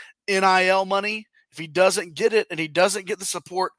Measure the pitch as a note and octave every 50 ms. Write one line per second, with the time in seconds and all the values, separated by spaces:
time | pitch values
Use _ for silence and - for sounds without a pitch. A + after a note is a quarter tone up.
0 | - - - _ - - G3 G3 F#3+ F#3+ F#3 F#3 F#3 F#3 F#3+ F#3+ G3 F#3+ G3 G3
1 | G3+ G#3+ G#3+ G#3+ G#3+ _ _ _ _ _ - - E3 D#3+ D3 F3+ F#3 F#3+ F#3 G#3
2 | E3+ F3 D3+ E3 A3 A3 A3 G#3+ - - F3 D#3 D#3+ D3+ C#3+ E3+ F#3 G3 F#3+ G#3
3 | F#3+ F3+ G#3 F#3 F#3+ - - F3 - - F3+ F#3 F#3 - _